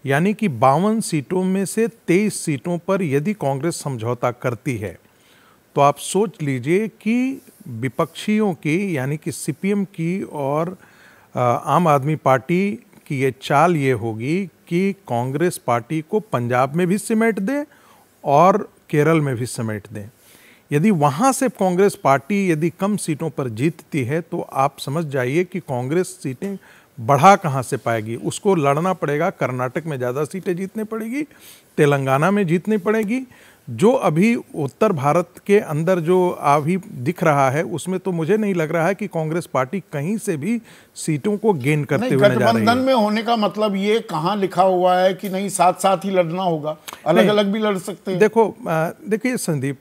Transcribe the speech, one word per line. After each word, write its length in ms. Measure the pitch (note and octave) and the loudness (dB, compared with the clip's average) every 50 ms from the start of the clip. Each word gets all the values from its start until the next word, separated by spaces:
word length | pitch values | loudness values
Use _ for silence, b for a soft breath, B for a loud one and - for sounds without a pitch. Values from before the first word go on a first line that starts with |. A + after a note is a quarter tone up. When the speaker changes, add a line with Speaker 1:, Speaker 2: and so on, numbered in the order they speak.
| - | -2
Speaker 1:
यानी 280 | C3 C3+ D3 E3+ G3+ G#3+ | 0 0 2 2 0 0
कि 140 | - A3 | 0 -2
बावन 540 | G3 C3 A2 B2+ C3 C3+ D#3 F#3+ G#3+ A3 A3+ | -4 0 4 4 4 4 4 2 0 0 -2
सीटों 420 | - - - D3+ C3 _ F#3 F#3 F#3 | -4 -4 -4 -4 -4 _ -4 -2 0
में 220 | F#3 F#3+ G3 G3 | 0 -2 -2 -2
से 220 | - - A3 A3+ | -2 -2 -2 -2
तेईस 520 | A#3 A3+ _ _ - E3+ F#3+ G#3+ G3+ - - | -2 -4 _ _ 0 2 2 2 0 -4 -4
सीटों 380 | - E3 D3 C3+ _ F3 F3 | -4 -4 -4 -4 _ -4 -6
पर 240 | E3+ _ - F#3+ G3 | -4 _ -2 -2 -2
यदि 320 | G3 D3 C3 C#3+ D3 G#3+ G#3 | 0 0 -2 0 0 -2 -4
कांग्रेस 460 | - D#3 C#3 C#3 C3+ C#3 E3+ D#3+ - | -2 -2 -2 -2 -2 -4 -4 -6 -6
समझौता 520 | - D3 C3 A2+ G#2+ A#2 B2 - - B2 | -8 -8 -6 -4 -4 -4 -4 -2 -2 -4
करती 460 | A#2+ - - C3 A#2+ G#2+ _ - B2 | -4 -2 -4 -4 -4 -4 _ -6 -6
है, 220 | G#2 G#2 F#2+ E2 - _ b b b b b b b b b b b b _ _ | -6 -6 -10 -10 -14 _ b b b b b b b b b b b b _ _
तो 60 | D3 | 2
आप 160 | C#3 C#3+ C#3+ | 2 2 2
सोच 440 | - - - - F#3 A3 F#3+ - - | 0 -10 -4 -2 -2 -2 -2 -4 -6
लीजिए 460 | D#3 C#3 C3 B2+ A#2 C#3+ E3+ G3 A3+ | -4 -4 -4 -4 -2 0 0 0 0
कि 540 | G3+ - _ - G#3 A#3 B3 B3+ C4 C4+ - _ - _ _ - | -4 -8 _ -4 -2 -2 0 -2 -4 -6 -8 _ -20 _ _ -16
विपक्षियों 880 | D#3+ A#2+ A2 A#2+ C3 - - E3 - - - - - G#3+ G#3+ G#3+ G3+ E3 | -14 -10 -6 -6 -6 -2 -4 -4 -4 -4 -8 -4 -2 0 0 0 0 -2
की, 440 | - - D3+ D3+ F#3 G#3 G3 E3 | -4 -2 -2 -2 -2 -2 -2 -4
यानी 200 | C3 B2+ C#3 D3+ | -4 -2 -4 -4
कि 140 | D3+ - D#3+ | -6 -6 -10
सीपीएम 540 | - - - - C#3 _ - G3 G#3 G3+ G3 | -10 -6 -8 -8 -6 _ -2 -2 0 -2 -2
की 380 | - - - E3 E3 F3+ G3 - | -4 -6 -6 -4 -4 -4 -4 -6
और, 540 | - - D3+ C#3 C3+ D3 D3+ E3+ F3+ F#3+ b b b b b b b b b b b _ | -8 -8 -6 -4 -2 0 0 -2 -4 -6 b b b b b b b b b b b _
अ, 40 | B2+ B2 A#2+ A#2+ - - | 0 2 2 2 0 0
आम 220 | D#3 C#3+ E3 F3+ | 2 2 4 6
आदमी 280 | D#3+ D3 C#3+ C3 D3+ D#3 | 4 4 4 2 0 -4
पार्टी 560 | - _ C#3+ C3 C3 - - E3+ F3+ G3 G3+ G#3+ A#3 _ _ _ - _ | 0 _ 2 2 2 2 -2 -2 0 0 -2 -4 -8 _ _ _ -20 _
की 140 | - D3+ C3 | -8 -4 0
ये 120 | C3+ C3+ B2+ _ | 0 -2 -2 _
चाल 340 | - - D3+ C#3 D#3 F3+ F3+ | -4 0 4 4 4 4 2
ये 160 | D3+ C#3 C3+ | 2 2 0
होगी 580 | C3 G#2+ A#2+ A2+ A2 A2 A#2 C#3 D#3+ F#3+ G3+ E3 _ _ _ | 0 0 -2 -6 -6 -6 -4 -4 -2 -4 -4 -8 _ _ _
कि 260 | - E3+ F3 F#3+ G3 F#3+ | -4 -2 0 0 0 -2
कांग्रेस 640 | - _ - B2 A#2 B2 C3 C3 D3 E3+ F3+ E3 | -6 _ -4 -4 -2 -2 -2 -2 0 -2 -2 -2
पार्टी 440 | - _ - A#2+ A#2+ A#2+ _ D#3+ D#3 | -4 _ 0 0 0 -2 _ -6 -6
को 180 | D3+ _ G#3+ G#3+ | -6 _ -4 -4
पंजाब 540 | G#3 _ - B2 A#2+ A#2 B2 B2 C3 C3 C#3+ | -4 _ -4 -4 -2 0 2 2 0 0 0
में 140 | E3+ F#3 | -2 0
भी 100 | E3+ G3 | 0 0
समेट 420 | G#3 - - A3+ A3 A3+ A3+ G#3 G#3 | -2 -2 -2 0 2 2 0 0 0
दें 240 | G3 G3+ C#4 C#4+ D4 b b b b b b b b b _ _ - | -2 -2 -2 -4 -6 b b b b b b b b b _ _ -2
और 440 | - C#3 C#3+ E3+ F#3+ G3 G#3 - - _ _ _ - | 2 4 6 6 6 4 2 -2 -6 _ _ _ -2
केरल 320 | - D3 D3 D#3 E3 D#3+ | 0 2 2 4 2 2
में 140 | D3 C#3 B2+ | 2 0 -2
भी 100 | A2 B2+ | -4 -6
समेट 420 | A#2 - - A#2 A2 G#2+ G#2 - - G#2+ | -8 -6 -6 -6 -6 -6 -8 -10 -12 -14
दें। 120 | G#2+ G2 A2 _ b b b b b b b b b b b | -14 -14 -16 _ b b b b b b b b b b b
यदि 200 | C#3 D3 E3 A3 | 0 2 4 4
वहाँ 400 | G3+ D#3 D3 D3 C3 D3+ A#3+ C4+ | 4 4 2 2 2 2 2 2
से 180 | B3+ - C4 A#3 | 2 2 -2 -2
कांग्रेस 460 | - - G3+ F#3 F3+ F3 G3+ G3+ - | 0 0 -2 0 2 2 2 2 2
पार्टी 560 | - - C#3 C3+ C3+ - - G#3 G3 G3 F3+ | 0 2 2 2 2 2 -2 -2 0 2 0
यदि 180 | D#3+ D3+ E3 E3+ | 0 0 0 -2
कम 280 | - _ F#3+ G3+ G#3 | -2 _ -2 -2 -2
सीटों 320 | F#3 - - D#3 C3 E3 D#3+ | -2 -4 -6 -6 -4 -6 -6
पर 200 | - - C3+ B2 | -6 -6 -6 -6
जीतती 540 | A2 G#2 C3 E3+ D#3+ - - _ - D3 B2 | -4 -2 -2 -2 -2 -4 -14 _ -4 -4 -2
है, 180 | G#2+ C#3+ E3+ | -2 -4 -4
तो 200 | E3+ _ - E3+ | -4 _ -10 -10
आप 380 | - - - C3+ C3+ C#3+ - - | -8 -6 -2 0 0 0 0 -6
समझ 260 | - C#3+ C3+ E3 E3+ | -8 -6 -4 -4 -4
जाइए 380 | C#3+ C3 C#3 B2 B2+ C#3 E3+ F#3 | -4 -4 -2 -2 0 0 -2 -2
कि 160 | - - F3+ | -2 -6 -12
कांग्रेस 600 | - - C3+ A#2+ B2 C3 D#3 F3+ F3+ - - - - | -8 -6 -6 -6 -4 -2 -2 -2 -2 -4 -8 -10 -10
सीटें 340 | C#3 B2+ - - G3 G3 F#3 b b b b b b b - | -10 -8 -8 -8 -10 -10 -12 b b b b b b b -8
बढ़ा 360 | A2+ A2+ C#3 C3 D3 F#3+ G3+ | 0 2 2 6 8 8 8
कहाँ 280 | F#3+ - D#3 C3 C#3 A#2+ | 6 2 -2 -2 -2 -4
से 140 | - D3 | -4 -6
पाएगी। 380 | A#2+ - - A2+ A2+ G#2+ A2+ A#2 | -4 -2 -2 -2 -2 -4 -6 -8
उसको 400 | - D#3 - - - - G#3 G3 | -6 -6 -8 -8 -2 0 2 2
लड़ना 380 | E3+ C#3 C#3+ C#3 D3+ E3+ F#3+ F#3 | 4 2 2 2 2 0 -2 -2
पड़ेगा, 360 | E3+ F3 D3 C#3+ D3 E3 F#3+ | -2 -2 -4 -2 -2 -2 -2
कर्नाटक 540 | - - D3+ B2 B2+ B2 B2+ B2+ - F3 D3+ | -2 -2 -4 -4 -2 -2 -4 -4 -4 -6 -6
में 120 | E3 D3 | -6 -6
ज़्यादा 280 | B2+ B2 B2 B2 C#3+ D#3 | -4 -4 -4 -2 -4 -6
सीटें 300 | C#3+ - F#3+ - G3+ F3 | -6 -6 -8 -6 -6 -4
जीतनी 280 | E3+ F#3+ F#3+ _ A3 G#3+ | -4 -6 -8 _ -10 -8
पड़ेगी, 380 | G#3+ A3 A3 A3 A3+ A#3+ C#4+ D4+ _ B B B B B B B _ _ | -8 -8 -8 -8 -6 -6 -6 -8 _ B B B B B B B _ _
तेलंगाना 540 | - D3+ C#3+ C#3+ C#3 C3+ C3 C3 C#3 D#3+ F#3 | 2 4 4 4 2 2 2 2 4 4 2
में 160 | G3+ G#3 G3+ | 2 2 2
जीतनी 300 | D#3 E3 F#3 - G#3 A3 | 2 0 0 0 0 -2
पड़ेगी। 440 | G#3+ - G#3+ G#3+ A3+ A3 F#3+ A#3 C4 C4 b b b b b b b b - | 0 0 0 0 0 0 -2 -4 -4 -4 b b b b b b b b -12
जो 220 | A#2 A2 E3 A3+ | -2 2 4 4
अभी 440 | C4 - - D#3 D3+ D#3+ G3 A3+ A#3 | 4 4 2 0 2 4 4 4 2
उत्तर 560 | - - _ - - C#3+ C3 - _ A3 A3 | 0 -4 _ -8 -6 -6 -6 -2 _ 2 2
भारत 380 | G3 C#3 C3 C#3+ D3+ F3 F3 - _ - _ | 2 2 2 2 2 2 0 -2 _ -16 _
के 140 | - G3+ G#3 | 2 2 2
अंदर 400 | - D#3 D#3 D3 E3 F3+ F#3+ F3 | 2 0 -4 -2 0 2 0 0
जो 380 | D#3+ E3 F#3 F#3 F3+ F3+ - - | 2 2 4 4 4 2 0 0
अभी 380 | - D3 C#3+ D#3 C#3 D#3 F#3 | 2 4 4 4 2 0 -2
दिख 460 | F#3 - - - C#3 A#2+ D3+ F3 - E3+ | -2 -4 -8 -12 -6 -4 -4 -4 0 2
रहा 260 | D#3+ C#3+ C#3+ C3+ C3 | 2 4 4 4 2
है, 140 | B2+ D3+ F3 | 2 0 -2
उसमें 360 | - F3 C#3+ - F3 F#3 F3+ | -4 -6 -8 -6 -6 -6 -4
तो 120 | - G3 | -4 -4
मुझे 260 | F3+ E3 D#3+ D3 G#3 | -4 -2 0 0 0
नहीं 160 | A3 G#3+ G3+ G3 | 0 0 0 0
लग 180 | F3 D#3+ D3+ | -2 -2 0
रहा 160 | E3 E3+ D#3 | 0 0 0
है 80 | F3+ G3+ | 0 0
कि 120 | - G#3+ | -2 -6
कांग्रेस 380 | F#3 - E3 D#3+ D#3 D#3 F3 - | -6 -4 -4 -4 -2 -4 -4 -6
पार्टी 340 | - - C3 C3 B2+ - G3 | -2 -2 -2 -2 -2 -4 -8
कहीं 380 | - _ - D3 C#3 F3 A3 | -8 _ -6 -6 -4 -4 -4
से 200 | G3+ - G#3 E3+ | -4 -4 -4 -4
भी 240 | C#3+ C#3 G3+ A#3+ A3+ A3 B B B B B B | -4 -2 -4 -4 -4 -6 B B B B B B
सीटों 420 | - - - D#3 C#3 - G#3+ G#3 | -8 -4 -2 -2 -2 0 -2 -2
को 160 | G3+ G#3+ A3+ G3 | 0 2 0 0
गेन 300 | C#3+ A#2 C#3+ D#3 D3+ C#3+ | 2 0 0 0 0 0
करते 220 | - D3 C#3 A#3 | 0 -2 -2 0
Speaker 2:
नहीं, 120 | C4 D3 | 0 2
Speaker 1:
हुए 120 | C3 C3+ C3 | 4 4 4
नजर 140 | B2+ - - | 4 4 2
आ 80 | - | 2
रही 100 | A3+ A3+ | 2 4
Speaker 2:
गठबंधन 180 | G#3+ A3+ A#3+ B3+ | 2 2 2 2
Speaker 1:
है। 60 | B3+ | 2
Speaker 2:
में 80 | C4 C4 | 2 2
होने 300 | A#3+ G#3 G#3+ G#3+ A3 G#3+ | 4 2 2 0 -2 0
का 120 | A3+ A#3+ | 0 0
मतलब 400 | A3 G#3 G3 G#3 G#3 G#3+ G#3+ G3 | 2 0 -2 0 0 -2 0 0
ये 240 | G3 G3 G#3 G#3+ A3+ | 0 0 0 0 0
कहाँ 360 | A3 - F3 D#3 D3+ F3+ G#3 | -2 -4 -6 -2 -2 -2 0
लिखा 280 | G#3 F#3+ F3 - F3 F#3 | 0 -2 -2 2 4 4
हुआ 340 | F#3+ F#3 F3 F3+ F3+ F3+ | 4 4 4 4 4 4
है 160 | F3+ F#3 F#3+ F#3+ | 4 4 2 0
कि 160 | E3+ - G3 | 0 -6 -6
नहीं, 200 | F3+ F#3 G3+ F#3+ | -6 -4 -4 -6
साथ-साथ 480 | - - E3+ F#3 F3 - - F#3+ F#3+ | 0 4 4 4 4 2 2 2 2
ही 120 | E3+ F3+ G3+ | 2 -2 -2
लड़ना 340 | G3 F#3 F3 D#3+ E3 F#3 F#3+ | 0 0 0 0 -2 -2 -2
होगा, 280 | F3+ E3 D#3 C#3+ D3+ | -2 -2 -2 -4 -8
Speaker 1:
नहीं। 320 | D#3 - _ - - - - | -8 -10 _ -20 -20 -6 -2
Speaker 2:
अलग-अलग 400 | D3+ E3 A3+ G#3+ F#3+ G#3+ G#3 G#3 | 2 4 4 4 4 4 2 2
भी 140 | G3 G3 A3 | 0 0 0
लड़ 180 | G#3+ G#3+ G3+ | 0 0 -2
सकते 340 | F3+ - - F#3 - _ G3+ | -2 -6 -8 -12 -10 _ -6
हैं? 80 | F#3 F3+ | 2 2
Speaker 1:
देखो, 300 | G#3+ G#3+ G#3+ A3+ A3 F#3 | 2 4 4 2 2 2
अ, 40 | - - - F3 E3 D#3+ D#3+ F3 - _ - | -2 -8 -6 -4 -2 -2 -2 -2 -6 _ -4
देखिए 300 | G#3 G#3+ G#3+ - B3+ B3+ | -4 -4 -2 -2 -4 -4
संदीप 420 | G3 - - D#3+ C#3 B2 C#3 C#3 - | -2 -4 -4 -2 -2 -2 -4 -4 -6